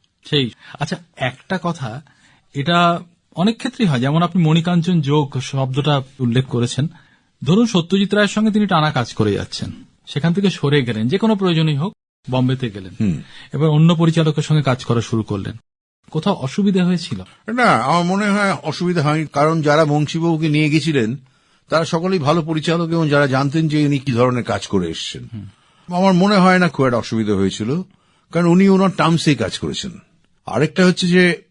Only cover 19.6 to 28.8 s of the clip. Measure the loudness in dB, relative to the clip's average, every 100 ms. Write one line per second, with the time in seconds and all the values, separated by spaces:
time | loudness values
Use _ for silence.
19.6 | 2 4 4 2 0 -2 -2 0 0 0
20.6 | 2 2 2 0 -2 -4 -12 _ _ _
21.6 | _ -2 -2 -2 -2 0 0 0 0 -4
22.6 | -2 -2 -2 -2 2 2 2 0 0 0
23.6 | 0 0 0 0 -2 0 2 0 -2 -6
24.6 | -2 -2 -2 -6 -10 -12 -14 -16 -16 -20
25.6 | _ _ -8 0 2 4 4 4 4 4
26.6 | 2 2 0 0 -2 -2 0 0 0 -2
27.6 | -4 -4 -6 _ _ _ _ 0 4 6
28.6 | 6 4